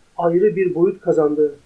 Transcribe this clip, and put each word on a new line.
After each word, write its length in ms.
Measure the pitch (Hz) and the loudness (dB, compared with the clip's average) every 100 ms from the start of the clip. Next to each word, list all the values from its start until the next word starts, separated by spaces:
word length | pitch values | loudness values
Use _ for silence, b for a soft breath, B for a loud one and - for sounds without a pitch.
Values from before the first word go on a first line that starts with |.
| _ - | _ -4
ayrı 380 | 170 175 208 175 | -2 2 2 0
bir 200 | 180 151 | -2 0
boyut 260 | 190 190 | 0 0
kazandı. 540 | 175 156 151 151 147 - | -2 0 0 0 -2 -4